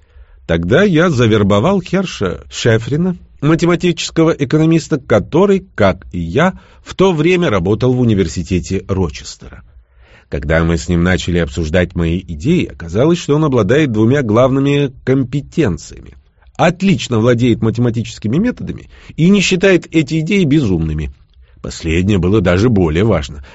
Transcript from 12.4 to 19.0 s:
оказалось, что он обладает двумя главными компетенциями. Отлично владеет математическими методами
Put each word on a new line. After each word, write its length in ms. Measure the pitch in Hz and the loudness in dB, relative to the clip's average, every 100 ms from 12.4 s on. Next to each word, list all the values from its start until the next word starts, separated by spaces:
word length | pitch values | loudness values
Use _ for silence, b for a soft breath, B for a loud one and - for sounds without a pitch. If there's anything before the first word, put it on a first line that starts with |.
| 117 175 - | -2 0 -2
оказалось, 520 | - 85 92 151 175 | -8 -6 0 0 0
что 180 | - 147 | 0 0
он 80 | |
обладает 480 | 156 123 95 135 151 | 0 0 2 2 0
двумя 300 | 107 110 143 | 2 2 2
главными 720 | 117 107 131 135 139 143 139 - | 0 2 2 2 0 0 -2 -4
компетенциями. 1120 | - 135 127 143 139 - 131 80 - - - - _ _ _ | -2 -2 0 -6 -6 -2 -2 -2 -10 -20 -20 -20 _ _ _
Отлично 640 | - 151 - 196 131 - 117 | -2 0 2 0 0 0 0
владеет 440 | 117 120 123 110 | 2 2 2 0
математическими 760 | 113 113 120 117 113 - 107 143 | 0 0 -2 -2 -6 -8 -4 -2
методами 540 | 240 - 85 - - B | -2 -4 -10 -12 -16 B